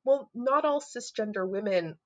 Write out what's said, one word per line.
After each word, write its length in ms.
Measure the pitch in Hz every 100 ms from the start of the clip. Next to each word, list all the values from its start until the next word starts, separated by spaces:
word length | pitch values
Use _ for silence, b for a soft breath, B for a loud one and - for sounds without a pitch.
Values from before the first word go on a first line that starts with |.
well, 260 | 262 277 269
not 300 | 233 254 294
all 160 | 302 285
cisgender 680 | - 240 - - 214 202 185
women 480 | 196 214 185 165 -